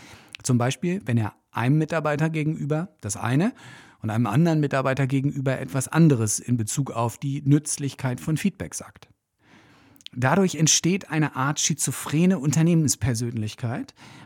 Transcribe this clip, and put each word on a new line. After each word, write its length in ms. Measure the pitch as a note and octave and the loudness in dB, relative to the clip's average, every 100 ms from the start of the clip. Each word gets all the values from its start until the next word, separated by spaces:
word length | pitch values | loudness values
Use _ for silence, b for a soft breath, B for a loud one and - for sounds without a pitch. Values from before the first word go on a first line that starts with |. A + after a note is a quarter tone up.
| B B B B | B B B B
Zum 160 | - B2 | 0 2
Beispiel, 420 | A#2+ - F3 F#3+ | 2 -2 -4 -4
wenn 140 | - A#2 | 0 0
er 160 | G#2+ - _ | 0 -6 _
einem 260 | A2 A#2+ D3+ | -4 0 2
Mitarbeiter 520 | D#3 E3 D3+ D3 D#3+ | 0 -2 -2 0 -2
gegenüber 580 | D#3 D3+ D#3+ D3 D3+ F#3 - | -2 -4 -4 -4 -4 -6 -10
das 160 | G#2 - | -10 -6
eine 360 | A2+ C3+ G#3 B B B B B | 0 2 0 B B B B B
und 100 | A2 | -4
einem 160 | G#2+ A#2 | 0 2
anderen 320 | A#2 E3+ D#3+ | 4 4 4
Mitarbeiter 480 | C#3+ C3+ C3+ C3 C3+ | 2 0 0 0 0
gegenüber 540 | C#3 C#3 C#3 C3+ C3 | 0 0 -2 -2 -2
etwas 260 | C3 C3+ - | -4 -4 -2
anderes 540 | D#3 E3 B2 A2 - | 4 6 6 2 -2
in 160 | - B2 | -2 -2
Bezug 340 | A2 - C3+ | 0 -4 -4
auf 260 | A2+ A#2 - | -2 -4 -4
die 260 | C#3 C#3 | -6 -4
Nützlichkeit 800 | C#3 D3 D3 - C#3 - C3 B2 | 2 2 2 -6 -6 -6 -6 -6
von 160 | - D#3 | -4 -2
Feedback 380 | G3+ - D#2 | -2 -4 -8
sagt. 340 | - - - - _ _ _ b b b b b b - | -10 -16 -20 -20 _ _ _ b b b b b b -16
Dadurch 440 | - B2+ F3 F#3 D3+ | -2 2 4 2 2
entsteht 540 | D#3+ - E3 F#3+ - | 2 2 2 -2 -2
eine 260 | D#3 D3 B2+ | -2 -2 0
Art 240 | C3+ D3+ | -2 -2
schizophrene 800 | - D#3+ - - - D3 F3+ F#3 | -2 -2 -4 -6 -2 2 2 2
Unternehmenspersönlichkeit, 1500 | C#3+ D#3+ E3 E3 C#3+ - - A2+ A#2+ A2+ G#2+ - A#2 C3+ C4+ B B B | 0 2 4 4 2 0 -2 -2 -4 -4 -6 -6 -6 -6 -10 B B B